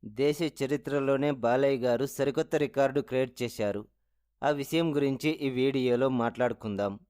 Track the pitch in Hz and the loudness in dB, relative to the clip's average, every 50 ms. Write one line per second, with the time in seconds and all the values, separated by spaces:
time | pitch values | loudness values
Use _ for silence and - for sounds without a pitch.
0 | - 110 107 113 135 147 151 - 170 151 - - 139 131 147 143 143 143 139 143 | -16 -14 -4 0 0 0 0 0 -2 -4 -2 -4 -4 -2 -2 -4 -4 -2 -2 -2
1 | 139 135 139 135 139 147 143 131 113 117 123 131 139 139 139 127 120 123 120 117 | 0 2 2 2 2 0 -2 0 0 2 2 4 4 2 2 2 2 0 2 2
2 | 139 139 - - 139 139 135 151 156 - - 156 147 131 - 147 139 135 135 143 | 0 -4 -2 -2 -2 0 0 -2 -2 -2 0 -2 -2 0 2 2 2 2 2 0
3 | 127 - 127 127 131 127 123 - 123 117 - - 120 - 101 101 107 - _ _ | -2 0 0 -2 -2 -2 -2 -6 -6 -6 -4 -2 -2 -2 -2 -4 -8 -12 _ _
4 | _ _ _ _ _ _ _ _ - 143 151 143 139 - - 160 170 165 143 147 | _ _ _ _ _ _ _ _ -2 0 0 0 -2 -2 0 0 0 2 0 2
5 | 143 139 135 127 - 156 156 - 147 135 127 127 127 135 131 135 127 127 120 120 | 0 0 0 0 -2 -2 -2 -2 -4 -4 0 2 2 2 2 2 2 2 4 4
6 | 135 135 131 123 117 117 117 117 123 120 113 - - 110 101 95 101 101 98 107 | 2 2 2 2 0 0 0 0 0 0 0 -2 -6 -6 -2 0 -2 -2 -2 -6
7 | - _ | -16 _